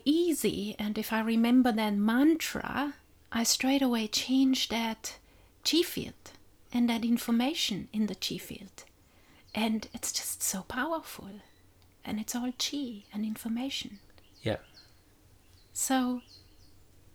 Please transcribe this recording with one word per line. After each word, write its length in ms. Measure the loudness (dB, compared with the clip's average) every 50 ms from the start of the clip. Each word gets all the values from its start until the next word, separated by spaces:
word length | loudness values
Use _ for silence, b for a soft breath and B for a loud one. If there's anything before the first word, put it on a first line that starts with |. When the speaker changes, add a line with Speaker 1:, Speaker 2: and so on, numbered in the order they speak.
| 2
Speaker 1:
easy. 720 | 2 4 4 4 2 2 2 2 0 0 0 -4 -6 -6 -4
And 200 | -4 -4 -2 -4
if 140 | -4 -2
I 100 | -2 -2
remember 500 | 0 2 4 4 6 6 8 8 8 6
that 220 | 4 2 2 0 2
mantra, 1000 | 2 2 4 4 6 6 6 6 4 2 -4 -6 -6 -6 -4 -2 -2 -2 -4 -4 -10 -16 _ _ -20 _ -6
I 120 | -2 0 2
straight 380 | 2 2 2 2 2 2 2
away 260 | 2 2 0 0 -2 -2
change 580 | -2 -4 -2 2 2 4 4 4 4 2 0 -2
that 500 | -2 -2 -2 -2 -4 -6 -8 -12 -12 -14 b b b b b b b b -2
chi 180 | 2 2 2
field 500 | 2 2 -2 -8 -8 -10 -12 -16 -20 -20 -20 -20 -20 -20 -20 -20 -12 -4
and 160 | 0 2 2 2
that 140 | 2 2 2
information 840 | 2 2 2 2 2 2 2 2 2 0 -2 -2 -2 -2 -4 -6 -6 -2
in 120 | -2 0 -2
the 80 | -2
chi 220 | -4 -6 -6 -6 -6
field. 460 | -8 -10 -14 -14 -14 -18 -18 -20 -20 -20 _ _ b b b b b b b b b b -4
And 320 | -2 0 0 0 0 -2 -6 -12
it's 180 | -8 -6 -6
just 320 | -4 -4 -4 -6 -6 -4 -4
so 180 | -4 -4 -4 -6
powerful. 680 | -6 -4 -4 -4 -2 -4 -4 -6 -8 -14 -14 -14 -14 -16 -16 -20 -20 -20 _ -20 -20 _ _ _ -20 _ _ -10
And 140 | -6 -6 -4
it's 160 | -4 -4 -4
all 160 | -4 -4 -4 -4 -4
chi 460 | -4 -4 -4 -4 -6 -6 -8 -10 -14 -10 -6
and 120 | -4 -4
information. 720 | -4 -4 -4 -4 -4 -4 -4 -4 -4 -6 -6 -8 -10 -12 -18 -20 -20 -20 -20 -20 -20 -14 -8 -4
Speaker 2:
Yeah. 140 | -4 -4 -4 -6 -14 -20 -20 -20 -20 -20 -20 _ _ -20 _ _ -20 -20 -20 -20 -20 -20 -20 -20 -14
Speaker 1:
So 500 | -8 -4 -2 2 2 2 2 2 0 -4 -6 -12 -20 -20 -20 -20 -20 -20 -20 -20 -20 -20 -20 -20 -20 -20 -20 -18 -8